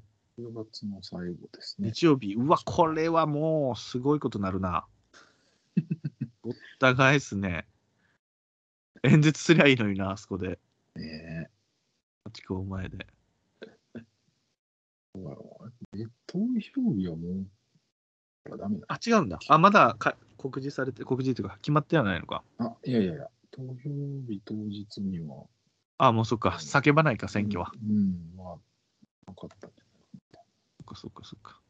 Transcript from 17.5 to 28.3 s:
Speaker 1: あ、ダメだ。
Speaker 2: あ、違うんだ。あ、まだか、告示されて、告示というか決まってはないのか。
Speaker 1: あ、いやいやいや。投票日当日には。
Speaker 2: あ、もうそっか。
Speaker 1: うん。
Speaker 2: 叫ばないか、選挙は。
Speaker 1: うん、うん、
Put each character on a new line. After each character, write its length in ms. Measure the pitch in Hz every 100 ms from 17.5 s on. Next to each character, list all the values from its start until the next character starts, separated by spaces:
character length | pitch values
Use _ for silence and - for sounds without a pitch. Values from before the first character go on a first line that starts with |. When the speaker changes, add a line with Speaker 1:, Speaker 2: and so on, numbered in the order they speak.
| _ _ _ _ _ _ _ _ _ -
Speaker 1:
あ、 40 | -
ダ 120 | 202
メ 80 | 214
だ。 80 | -
Speaker 2:
あ、 100 | 143 233
違 60 |
う 80 | 220
ん 60 | 117
だ。 100 | 80 -
あ、 100 | 156
ま 140 | 190
だ 240 | 202 127 -
か、 200 | 143 - _ -
告 220 | 135 135
示 160 | 139 -
さ 80 |
れ 80 | 131
て、 140 | 113 -
告 160 | 127
示 140 | 131 117
と 60 |
い 40 | 98
う 40 |
か 60 | -
決 140 | -
ま 80 | 151
っ 40 | -
て 100 | 160
は 80 |
な 100 | 104 82
い 20 |
の 60 | -
か。 180 | - - -
Speaker 1:
あ、 180 | 233 -
い 80 | -
や 100 | 240
い 40 | 190
や 80 |
い 40 | 156
や。 120 | - _ _
投 100 | -
票 280 | 131 127 143 143 143 139 123
日 140 | 98
当 100 | - 107
日 420 | 107 101 101 -
に 240 | 98 87
は。 240 | 78 - - _ _ _ _ -
Speaker 2:
あ、 140 | 135
も 120 | 113
う 20 | 113
そ 100 | 113
っ 40 |
か。 100 | 98
Speaker 1:
う 20 |
ん。 20 | -
Speaker 2:
叫 360 | - 143 147
ば 120 | 147
な 100 | 156
い 40 | 110
か、 120 | 92
選 160 | 107 104
挙 140 | 92
は。 100 | 85 -
Speaker 1:
う 120 | 107
ん、 20 | 107
う 40 |
ん、 320 | 98 90 85